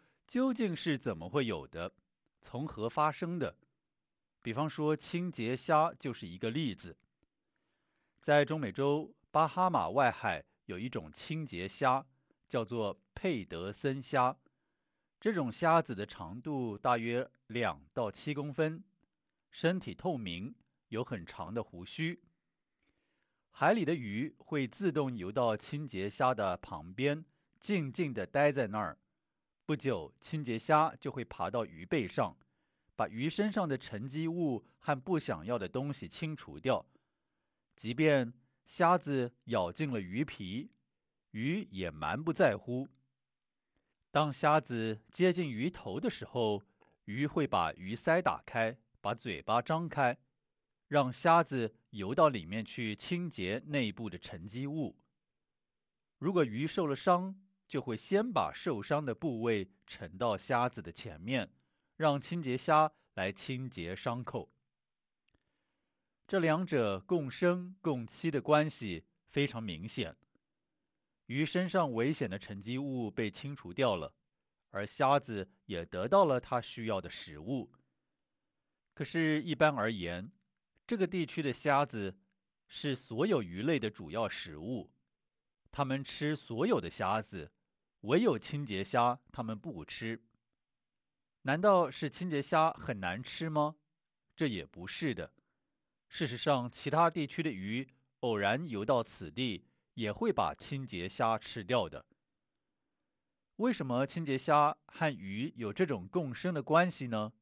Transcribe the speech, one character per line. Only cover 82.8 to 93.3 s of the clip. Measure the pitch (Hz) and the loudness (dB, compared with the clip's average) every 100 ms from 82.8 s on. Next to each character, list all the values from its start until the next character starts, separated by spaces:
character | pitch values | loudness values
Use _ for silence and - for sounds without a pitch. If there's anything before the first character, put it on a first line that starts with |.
| 147 123 | -4 -4
所 | - 113 196 | -4 -2 2
有 | 160 | 2
鱼 | 92 87 | 0 -2
类 | 131 151 | 0 2
的 | 110 | 0
主 | - 82 | -4 -6
要 | 101 104 | -2 -2
食 | - 90 76 | -4 -10 -10
物， | 90 123 - _ _ _ _ _ _ _ _ | -6 -6 -8 _ _ _ _ _ _ _ _
它 | - | -4
们 | 135 135 | -2 -2
吃 | 135 - 147 | -6 -4 -2
所 | 151 - 117 190 | -2 -4 -2 2
有 | 165 | 2
的 | 87 | 0
虾 | - 95 107 | -2 0 0
子， | - 95 71 _ _ _ _ _ | -2 -10 -12 _ _ _ _ _
唯 | 101 156 | 0 2
有 | 233 117 | 4 2
清 | - 147 | -2 -6
洁 | 135 98 | -4 -4
虾 | 98 127 123 123 _ | 0 2 4 2 _
它 | - | -8
们 | 113 110 | -6 -8
不 | 170 92 | -8 -10
吃。 | - - 113 113 _ _ _ _ _ _ _ _ _ _ _ _ | -12 -8 -6 -8 _ _ _ _ _ _ _ _ _ _ _ _
难 | 131 156 | -2 4
道 | 208 190 147 | 6 8 6
是 | 135 151 | 0 -6
清 | - 180 | -4 -4
洁 | 147 | -2
虾 | 135 165 160 | 2 4 4
很 | - - 107 | 2 -4 -4
难 | 92 98 | -2 -4
吃 | 127 | -6